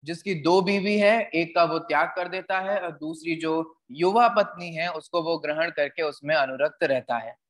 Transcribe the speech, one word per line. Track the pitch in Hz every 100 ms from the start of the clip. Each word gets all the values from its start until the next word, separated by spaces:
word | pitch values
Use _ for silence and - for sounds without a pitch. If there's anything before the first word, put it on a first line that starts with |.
जिसकी | 143 170 -
दो | 180 147 185
बीवी | 185 202 196 208
है, | 202 226 220
एक | 160 170
का | 170
वो | 170 160
त्याग | 156 147 170 185
कर | 175
देता | 185 180 190
है | 190 202
और | 175
दूसरी | 156 151 - 160 160
जो | 160 160 160 _ _
युवा | 139 180 208 233
पत्नी | 214 202 175 175
है | 165 170
उसको | 160 - 175
वो | 160 165
ग्रहण | 151 151 165
करके | 156 143 156
उसमें | 156 139 143
अनुरक्त | 151 135 131 147 -
रहता | 160 131 120 117
है। | 113 120 _